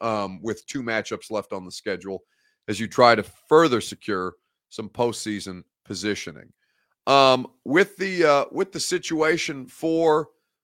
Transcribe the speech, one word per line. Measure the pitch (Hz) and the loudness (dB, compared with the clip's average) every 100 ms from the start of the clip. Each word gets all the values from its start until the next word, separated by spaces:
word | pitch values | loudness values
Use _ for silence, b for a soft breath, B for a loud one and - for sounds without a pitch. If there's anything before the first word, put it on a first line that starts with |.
um, | 113 107 98 92 | -4 -4 -4 -6
with | 107 101 - | -8 -10 -10
two | 139 | -10
matchups | 117 110 104 110 - | -4 -4 -4 -10 -6
left | 107 - | -8 -6
on | 101 90 | -10 -10
the | |
schedule | - 107 92 95 95 - _ _ _ - | -12 -8 -8 -8 -12 -12 _ _ _ -8
as | 101 | -6
you | 110 | -4
try | - 120 | 4 6
to | 110 | 6
further | - _ _ 156 165 120 | 2 _ _ 6 6 2
secure | - - - 95 92 - _ _ _ | -2 -10 -6 -4 -6 -10 _ _ _
some | - 107 | -14 -14
postseason | - 120 110 110 104 98 90 - _ _ | -4 -4 -2 -6 -8 -8 -14 -18 _ _
positioning. | 98 104 98 - 76 - _ _ _ _ _ - | -6 -4 -4 -8 -16 -20 _ _ _ _ _ 2
Um, | 139 135 127 123 _ - | 6 6 4 -2 _ 0
with | 156 196 - | 2 2 -2
the, | 190 185 156 | -6 0 4
uh, | 143 - | 4 0
with | 160 190 | -4 -6
the | - | -6
situation | - 180 - 160 156 160 - 139 127 | -6 -6 -4 -2 0 -2 -4 -10 -14
for, | - 165 165 165 151 151 _ _ _ | -8 -4 0 2 2 0 _ _ _